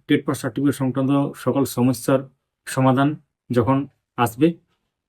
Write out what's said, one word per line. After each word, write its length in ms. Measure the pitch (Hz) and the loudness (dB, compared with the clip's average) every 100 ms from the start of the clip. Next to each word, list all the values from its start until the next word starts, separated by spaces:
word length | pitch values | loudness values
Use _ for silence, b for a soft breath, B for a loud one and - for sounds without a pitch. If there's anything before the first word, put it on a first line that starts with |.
| - | -2
টেট 180 | 147 151 | -2 0
পাস 140 | 139 | -4
সার্টিফিকেট 340 | 135 139 139 | -4 -2 -2
সংক্রান্ত 360 | 127 131 127 135 139 139 | 0 -2 -2 0 0 0
সকল 300 | - - 135 | -4 -2 0
সমস্যার 540 | 135 - 123 123 - 135 139 _ _ _ - | -2 0 0 0 0 -2 -2 _ _ _ -8
সমাধান 500 | - 131 127 139 156 _ _ _ | 0 2 4 0 -2 _ _ _
যখন 360 | 123 113 135 139 _ _ - | 0 2 0 -2 _ _ -2
আসবে, 380 | 117 117 160 170 _ _ _ _ | -2 2 0 0 _ _ _ _